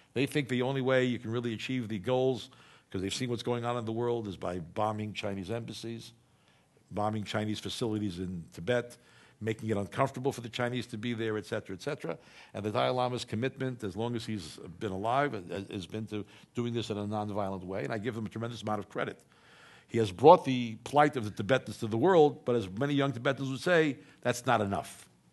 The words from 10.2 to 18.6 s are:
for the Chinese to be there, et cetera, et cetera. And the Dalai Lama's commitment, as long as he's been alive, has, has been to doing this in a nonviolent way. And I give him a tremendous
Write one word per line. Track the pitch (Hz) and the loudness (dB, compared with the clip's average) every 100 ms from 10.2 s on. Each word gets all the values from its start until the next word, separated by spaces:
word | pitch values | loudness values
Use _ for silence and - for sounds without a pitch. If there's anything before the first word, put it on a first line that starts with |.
| 135 | -2
for | 123 | -2
the | 117 | -6
Chinese | 120 120 123 - | -2 -2 -2 -6
to | 107 | -6
be | 120 | -4
there, | 113 113 107 | -2 -2 -2
et | - | -2
cetera, | 107 - 92 | -6 -6 -8
et | |
cetera. | - 151 85 160 - - - | -6 -6 -6 -8 -10 -20 -12
And | 104 | -6
the | 104 | -2
Dalai | 117 127 | 2 2
Lama's | 127 123 120 120 | 2 0 -2 -4
commitment, | 110 131 - 131 120 | -2 -2 -2 -6 -4
as | 107 92 | -6 -2
long | 117 117 | -2 -2
as | 117 | -4
he's | 104 80 - 87 82 | -6 -6 -12 -14 -6
been | 107 | -4
alive, | 95 110 131 143 | -2 0 2 2
has, | 107 87 87 98 | -2 -6 -8 -6
has | 104 85 | -8 -8
been | 110 107 | -8 -6
to | 107 95 - - - | -8 -8 -14 -12 -4
doing | 120 | -2
this | 117 110 | -2 -4
in | 104 | -4
a | 104 | -2
nonviolent | 107 104 101 98 95 90 | -2 -2 -2 -2 -4 -6
way. | 95 | -4
And | 139 | -4
I | 117 | -4
give | 113 113 | -4 -4
him | 107 | -6
a | |
tremendous | 113 117 117 | -6 -6 -6